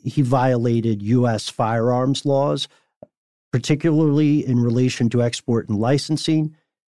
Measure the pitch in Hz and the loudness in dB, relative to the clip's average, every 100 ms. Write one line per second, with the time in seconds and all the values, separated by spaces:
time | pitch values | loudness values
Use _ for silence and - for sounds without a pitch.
0 | - - 127 131 131 123 120 117 113 104 | -6 -2 0 2 2 2 0 0 0 -4
1 | 101 123 120 107 - - 113 113 117 123 | 0 2 2 -2 -6 -4 -2 0 0 0
2 | 127 139 143 139 143 147 - _ _ _ | 0 -2 0 0 0 -2 -6 _ _ _
3 | - _ _ _ _ 123 - 151 165 151 | -20 _ _ _ _ -4 -2 0 2 2
4 | 156 143 151 147 - 123 120 117 127 - | 2 4 2 2 0 0 2 2 0 0
5 | 120 120 120 - - 117 - 101 113 143 | 0 2 0 -2 -2 -2 -2 -2 0 0
6 | - 156 - 156 151 - _ _ _ | 0 -4 0 0 -2 -6 _ _ _